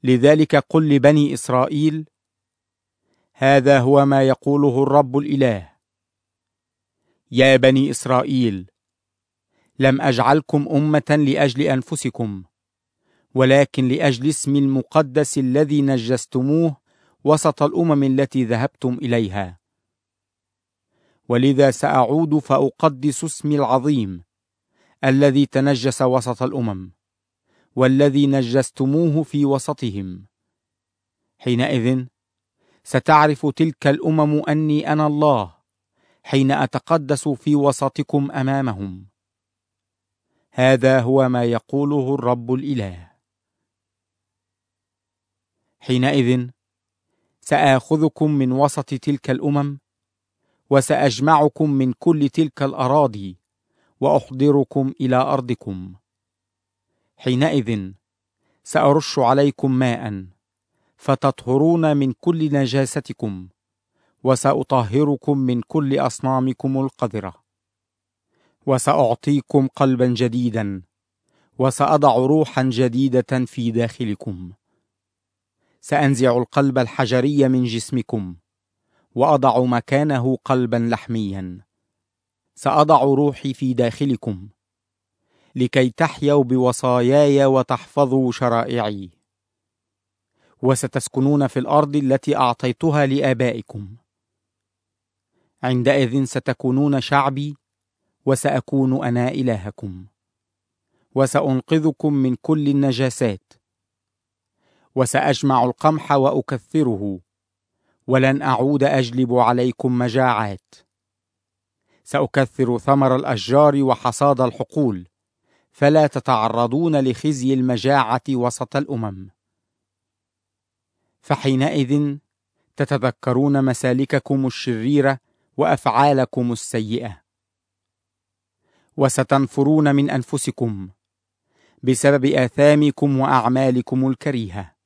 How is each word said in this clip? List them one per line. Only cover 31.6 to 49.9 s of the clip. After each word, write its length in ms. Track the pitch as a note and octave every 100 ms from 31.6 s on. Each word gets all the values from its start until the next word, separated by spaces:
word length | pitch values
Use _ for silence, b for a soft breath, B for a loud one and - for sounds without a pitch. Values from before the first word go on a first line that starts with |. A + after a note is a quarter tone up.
| B2+ C#3 A#2 C3 B2+ _ _ _ _ _ _ _
ستعرف 640 | - C3 - D#3 D3+ D3 D3+
تلك 420 | - D#3+ C#3+ D3
الأمم 540 | C#3+ - D#3 D3+ D3+ D3
أني 440 | D3+ D#3 D3+ D3+
أنا 140 | D3+ D3+
الله، 480 | D3 D3+ B2+ F#2+ _ _ _ _ _ _ _
حين 280 | - C3+ C3+
أتقدس 800 | C#3 C3+ C3 - E3 C#3 C#3+ -
في 260 | C3+ - D3
وسطكم 760 | C#3+ B2+ C#3 - C#3+ D3 C#3
أمامهم." 760 | - C3+ C#3 C3 F#2+ G2 F#2 G2 _ _ _ _ _ _ _ _ _ _ _ _ _ _
هذا 500 | - B2+ C3 C3 C3
هو 280 | A#2+ C3 C3
ما 140 | B2+
يقوله 720 | A#2+ A#2 _ C#3 C#3+ D3 C3 C#3
الرب 380 | A#2+ B2 A#2
الإله. 580 | C3 C3+ C3+ G2 F2+ E2+ _ _ _ _ _ _ _ _ _ _ _ _ _ _ _ _ _ _ _ _ _ _ _ _ _ _ _
حينئذ 720 | - B2+ B2+ C#3+ A#2+ B2+ B2 - _ _ _ _ _ _ _ _
سآخذكم 920 | - D3 D3 C3 - D#3 D#3 - D#3
من 200 | D3 C3
وسط 420 | B2+ C#3+ - C3+
تلك 360 | C3+ - C#3+ -
الأمم، 500 | C3 D3 C#3+ C#3+ C#3+ _